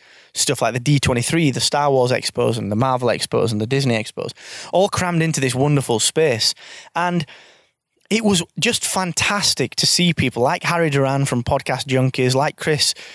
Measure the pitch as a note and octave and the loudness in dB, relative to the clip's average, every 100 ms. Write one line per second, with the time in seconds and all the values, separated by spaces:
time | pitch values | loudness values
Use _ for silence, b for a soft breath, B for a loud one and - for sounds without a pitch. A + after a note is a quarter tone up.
0 | B B B - - C3 A#2 B2 B2 C#3+ | B B B -4 -2 0 0 0 2 2
1 | - A#2+ A#2 E3 D#3 A#2+ - C#3+ C#3+ C3+ | 2 0 0 2 2 2 0 0 2 2
2 | B2 B2 - - A#2+ A2+ G#2 G#2+ C3 B2+ | 2 0 -2 -2 0 0 -2 0 0 0
3 | A#2+ F2 - A2+ A2+ G#2+ A2 C3+ C#3 A2+ | 0 -2 -2 0 0 -2 -2 0 0 -2
4 | G#2+ - - - B B B E3+ G3 - | -4 -8 -10 -12 B B B 0 2 0
5 | F3+ E3+ E3 D#3 C3 B2 D3 C#3+ C3 A2+ | 0 2 0 0 -2 0 2 2 2 0
6 | - - D#3+ A2+ - - B B B E3+ | 0 2 2 2 -2 -4 B B B -2
7 | F3 F3 D3 B B B B B _ _ | 0 0 -4 B B B B B _ _
8 | _ A3 G#3+ F3+ - - A3 A3+ - G3 | _ 0 2 2 0 -2 -2 -2 -2 -2
9 | F#3 - - G#3 - - B2+ - - - | -2 -2 -2 0 0 0 -2 0 0 2
10 | F3 D#3+ C3 A#2+ B2+ F3+ - E3+ E3 C#3 | 2 2 -2 0 0 0 -2 0 2 2
11 | C3+ C#3 C#3 B2 A#2 C#3 - B2+ - C3 | 2 0 0 -2 0 -2 -2 -4 -2 0
12 | C3 - B2+ C3 D3 - - D3 - - | 0 2 0 0 -2 -2 -4 0 -2 -4
13 | B | B